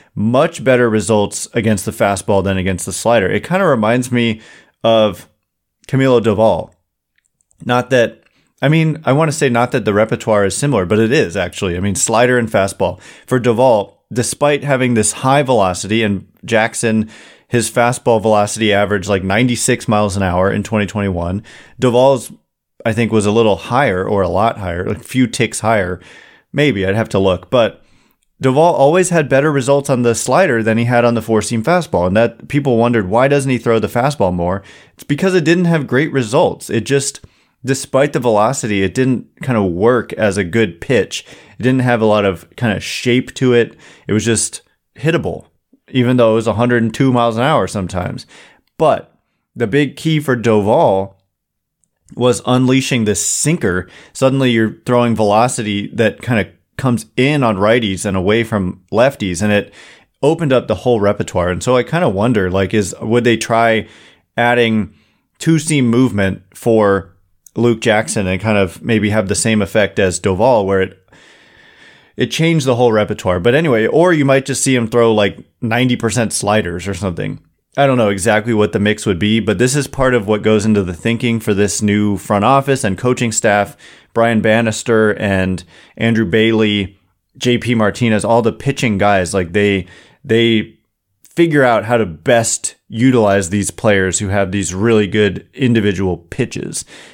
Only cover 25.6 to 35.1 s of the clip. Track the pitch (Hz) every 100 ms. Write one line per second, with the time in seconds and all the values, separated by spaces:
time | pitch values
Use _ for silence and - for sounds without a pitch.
25.6 | 107 110 90 90 - - - - _ 143
26.6 | 147 98 95 104 110 101 95 90 - 127
27.6 | 107 - _ _ _ _ _ _ 131 131
28.6 | 170 - 139 180 175 170 135 135 151 143
29.6 | 123 143 139 127 120 113 - 143 185 117
30.6 | 113 110 117 120 120 117 110 110 104 117
31.6 | 110 175 160 90 90 101 117 - - 143
32.6 | 139 117 117 120 92 113 135 143 135 123
33.6 | 120 113 107 123 135 143 92 90 87 98
34.6 | - - - - -